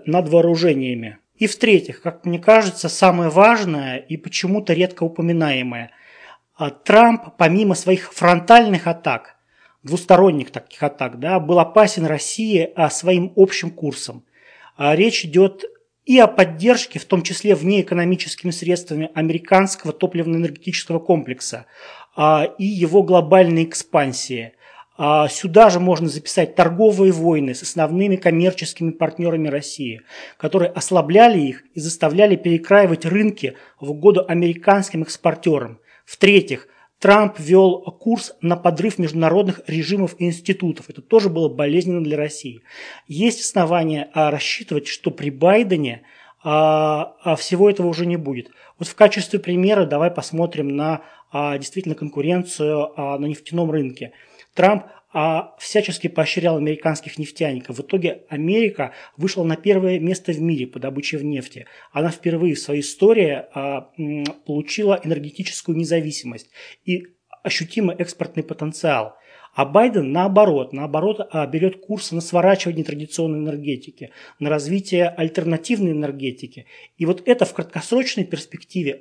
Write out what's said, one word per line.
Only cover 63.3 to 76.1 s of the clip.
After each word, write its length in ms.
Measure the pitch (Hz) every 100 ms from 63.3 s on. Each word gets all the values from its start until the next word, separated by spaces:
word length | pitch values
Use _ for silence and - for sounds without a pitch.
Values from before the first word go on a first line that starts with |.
| 131 -
а, 360 | 143 139 139 127 -
м, 280 | 147 147 147 -
получила 560 | - 151 151 - 202 190
энергетическую 720 | 160 156 147 - 185 - - 160
независимость 720 | 160 170 156 143 123 117 - - - -
и 220 | 180 180 - _ _ -
ощутимый 540 | 185 - 165 226 190 180
экспортный 460 | 175 - 160 160
потенциал. 760 | 151 160 151 - 165 127 110 _ _ _ - -
А 80 |
Байден 480 | 139 185 247 208 135
наоборот, 640 | 160 196 196 208 143 123
наоборот, 520 | 135 147 156 190 214 -
а, 140 | 160 139
берёт 300 | 151 185 190
курс 360 | - 202 -
на 80 | 165
сворачивание 640 | 165 175 185 196 175 160
традиционной 540 | 151 147 151 - 160 151
энергетики, 720 | 151 143 143 127 - - 120 - - -
на 120 | 147
развитие 580 | 151 143 196 196 175 170
альтернативной 840 | 170 160 180 165 165 - 226 180
энергетики. 760 | 151 147